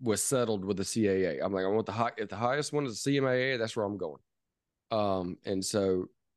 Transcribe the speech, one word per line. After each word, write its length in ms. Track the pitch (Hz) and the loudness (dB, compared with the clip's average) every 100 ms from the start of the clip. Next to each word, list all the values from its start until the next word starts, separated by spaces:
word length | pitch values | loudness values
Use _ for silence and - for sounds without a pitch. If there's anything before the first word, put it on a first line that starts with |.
was 220 | 120 104 | -2 0
settled 420 | - 131 117 104 | 2 2 2 0
with 120 | 95 95 | 0 -2
the 80 | |
C 240 | 95 117 101 | -2 2 4
A 300 | 95 92 69 | 4 2 0
A. 60 | |
I'm 80 | 90 | 0
like, 120 | 95 | 0
"I 40 | 95 | 2
want 180 | 107 107 | 2 0
the 60 | |
high, 200 | 101 120 - | -2 -2 -2
if 120 | 104 | -6
the 80 | 95 | -2
highest 360 | 120 143 147 | 0 0 -2
one 140 | 147 139 | -2 -4
is 60 | |
the 180 | 104 139 | -4 0
C 60 | 139 | 2
M 80 | 135 | 2
A 280 | 127 131 | 2 0
A, 40 | 127 | 0
that's 180 | 113 - | -2 -2
where 80 | |
I'm 140 | 101 98 | -4 -4
going." 220 | 85 69 _ _ _ _ _ _ _ | -6 -10 _ _ _ _ _ _ _
Um, 460 | 110 104 95 90 - | 0 2 0 -2 -6
and 200 | - 95 | -4 -4
so 420 | 92 107 98 92 - _ _ | 0 2 4 2 -2 _ _